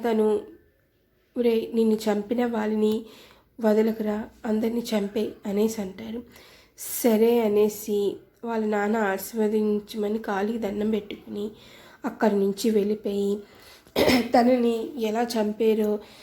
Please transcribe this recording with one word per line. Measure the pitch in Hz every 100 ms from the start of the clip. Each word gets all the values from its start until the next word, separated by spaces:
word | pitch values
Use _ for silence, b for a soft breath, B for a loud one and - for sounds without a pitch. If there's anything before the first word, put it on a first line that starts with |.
తను, | 233 220 214 208 - - _ _ _ _ _ _ _ 247
"ఒరేయ్, | 240 226 -
నిన్ను | 226 220
చంపిన | 214 214 208 202 240 240
వాళ్ళని | 220 214 214 214 220 220 B B B B -
వదలకురా, | 220 214 226 220 208 214 240 - 226
అందరినీ | 220 226 233
చంపేయ్" | 233 214 196 226 - - 214
అనేసి | 202 220 220
అంటారు. | 190 202 220 233 - B B B B -
సరే | - - 233 220 226 240
అనేసి | 214 208 214 - - 208 202 - - _
వాళ్ళ | 233 226
నాన్న | 214 208 208 226
ఆశీర్వదించమని | 202 190 - 226 214 220 214 208 208 220 208 220
కాలికి | 220 190 208 233
దండం | 202 208 214
పెట్టుకుని | 214 208 - - 202 214 - B B B B
అక్కడి | 247 - 220
నుంచి | 202 196 196 226
వెళ్ళిపోయి, | 214 202 208 202 202 202 208 B B B B B
<clears throat> | - - 247 -
తనని | 247 240 247 233 226 - 240
ఎలా | 214 226
చంపారో | 240 220 214 208 220 220 208 208 B B